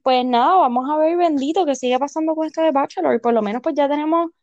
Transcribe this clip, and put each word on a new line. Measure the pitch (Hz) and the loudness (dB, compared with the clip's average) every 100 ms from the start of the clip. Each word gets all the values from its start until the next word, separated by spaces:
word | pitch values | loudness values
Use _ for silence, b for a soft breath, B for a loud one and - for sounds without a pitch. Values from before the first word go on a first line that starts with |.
pues | - 254 | 0 0
nada, | 254 240 269 381 | 2 2 4 4
vamos | 285 240 262 | 2 0 -2
a | 302 | 0
ver, | 311 349 | 0 2
bendito, | 339 294 269 339 330 | 0 0 -2 -2 -2
que | |
sigue | 262 247 247 | -2 -2 -2
pasando | 285 320 320 311 | -2 -4 -4 -2
con | 311 | -4
esto | 320 | -2
de | 320 | 0
Bachelor, | 277 285 - 320 240 | 0 -2 -2 0 0
y | |
por | 233 | 0
lo | 233 | 0
menos | 208 226 | 0 -4
pues | 320 | -4
ya | 294 285 | 0 0
tenemos | 294 302 330 339 - | 0 0 0 -2 -8